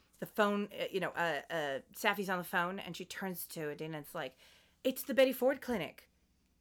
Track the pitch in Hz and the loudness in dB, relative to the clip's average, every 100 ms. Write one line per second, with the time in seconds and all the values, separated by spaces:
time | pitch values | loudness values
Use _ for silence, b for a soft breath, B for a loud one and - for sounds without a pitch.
0 | b - 175 - 208 202 202 - 170 190 | b -12 -6 2 4 4 0 -2 -2 0
1 | 165 - 170 143 - 165 147 135 - - | 0 0 0 0 -2 -2 -2 -4 -6 -2
2 | 214 202 190 185 170 185 175 196 - 170 | 0 2 0 -2 0 0 0 -2 -8 -10
3 | 180 - 190 170 - 165 151 147 160 156 | -10 -6 -6 -6 -8 -6 -6 -4 -6 -8
4 | 143 170 131 - b b b b 262 262 | -8 -6 -6 -8 b b b b -2 0
5 | - 269 262 254 254 285 - 220 135 - | 0 6 6 6 2 2 0 -2 -2 -8
6 | - _ _ _ _ _ | -20 _ _ _ _ _